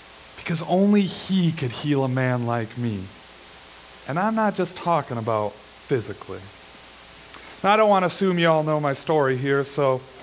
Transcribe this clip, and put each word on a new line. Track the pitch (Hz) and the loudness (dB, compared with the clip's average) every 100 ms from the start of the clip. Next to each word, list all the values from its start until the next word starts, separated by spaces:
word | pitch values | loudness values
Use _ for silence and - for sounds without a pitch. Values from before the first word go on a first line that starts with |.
| - - - - | -18 -18 -16 -10
because | - 160 | -6 -4
only | 160 185 202 208 | 0 4 6 6
he | 190 - - 190 165 | 4 -2 -2 2 2
could | 160 127 | 2 -2
heal | 110 147 143 | -2 0 2
a | 135 | 2
man | 127 127 123 117 | 2 2 2 0
like | 117 107 123 | -2 -2 -4
me. | 120 101 95 - - - - - - - - - - | -2 -4 -6 -14 -18 -18 -18 -18 -18 -18 -18 -12 -4
And | 151 | 0
I'm | 214 226 | 0 2
not | 214 | 2
just | 196 175 - | 0 -2 -2
talking | 175 165 135 120 | 2 2 2 -2
about | 113 107 107 | 0 0 0
physically. | - - - - 135 101 95 - 95 98 - - - - - - - - - - - | -6 -14 -18 -2 -2 -2 -10 -10 -12 -12 -16 -18 -18 -18 -18 -18 -18 -16 -16 -16 -2
Now, | 196 | 4
I | 214 | 6
don't | 214 | 6
wanna | 190 175 | 6 4
assume | - 190 175 | 2 2 4
you | 170 | 4
all | 160 | 4
know | 151 151 | 2 0
my | 147 | 0
story | 135 - 156 135 131 | -2 2 4 4 2
here, | 139 139 | 2 0
so | 139 - 139 131 131 - | 0 0 2 2 -4 -16